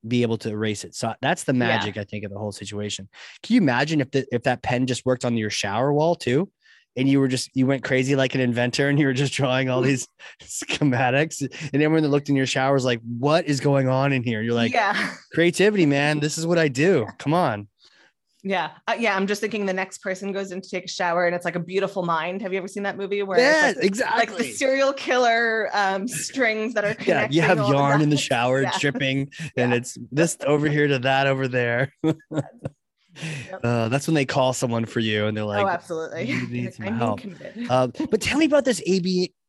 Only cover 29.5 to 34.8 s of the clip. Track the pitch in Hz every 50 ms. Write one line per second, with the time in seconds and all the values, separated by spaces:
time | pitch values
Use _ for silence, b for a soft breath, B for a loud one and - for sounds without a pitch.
29.5 | B - 123 123 123 120 123 - - 117 120 117 - 139 165 165 - - - 139
30.5 | 147 147 147 151 147 151 147 143 143 131 123 135 135 135 139 139 135 131 135 127
31.5 | 123 127 123 120 120 120 135 139 _ _ - 160 160 160 - _ - 156 - -
32.5 | - 240 - - _ _ _ _ _ B B B 180 B 156 160 156 143 117 B
33.5 | B 190 - 120 120 117 113 113 117 139 - - 160 151 139 120 - 143 131 127
34.5 | 127 - - 123 117 117